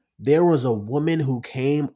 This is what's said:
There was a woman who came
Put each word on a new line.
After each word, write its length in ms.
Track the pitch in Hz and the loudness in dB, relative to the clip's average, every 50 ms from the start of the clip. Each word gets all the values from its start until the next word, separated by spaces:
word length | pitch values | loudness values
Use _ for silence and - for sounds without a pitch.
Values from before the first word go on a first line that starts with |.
| _ _ _ _ | _ _ _ _
There 280 | 104 131 147 160 175 | 0 2 4 4 4
was 180 | 175 165 139 123 | 4 4 2 2
a 80 | 131 | 0
woman 480 | 117 107 101 107 127 147 147 160 165 160 | -2 -2 -4 -4 -4 -2 -2 0 0 0
who 220 | 147 135 131 120 | -2 -2 -4 -6
came 480 | - - - 131 127 139 147 151 143 131 - | -6 -10 -8 -4 -2 0 0 0 -2 -4 -8